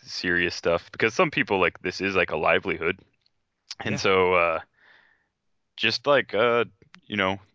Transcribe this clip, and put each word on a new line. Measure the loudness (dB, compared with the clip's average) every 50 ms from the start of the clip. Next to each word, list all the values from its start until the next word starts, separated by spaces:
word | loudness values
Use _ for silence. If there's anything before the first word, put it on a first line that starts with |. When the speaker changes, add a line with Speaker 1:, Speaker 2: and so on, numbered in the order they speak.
Speaker 1:
serious | -18 -16 -12 -6 -2 0 0 0 0 -2 -4
stuff, | -2 -2 0 0 0 -2 -6
because | -6 -2 -2 0 2
some | 0 0 0
people, | 0 -4 -2 0 0 2
like, | 2 0 0 -2
this | -8 -8 -6 -4
is, | -4 0 0
like, | 0 0 0
a | 0 -2
livelihood. | 0 2 2 2 0 -2 -4 -2 -2 -4 -4 -6 _ _ _ _ _ _ _ _ _ _ _ _ _ -18 -14 -10 -8
And | -6 -4 0
Speaker 2:
Yeah. |
Speaker 1:
so, | 2 2 4 4 4 4 4
uh, | 2 2 2 -2 -4 -8 _ _ _ _ _ _ _ _ _ _ _ _ _ _ _ _ _ _ _ _ _ -8
just, | -2 -2 -2 -2 0 0
like, | 2 2 2 2 0 0
uh, | 2 2 2 2 2 0 -2 _ _ _ _ -20 -20 _
you | -8 -2
know, | -2 0 0 -2 -4 -8 _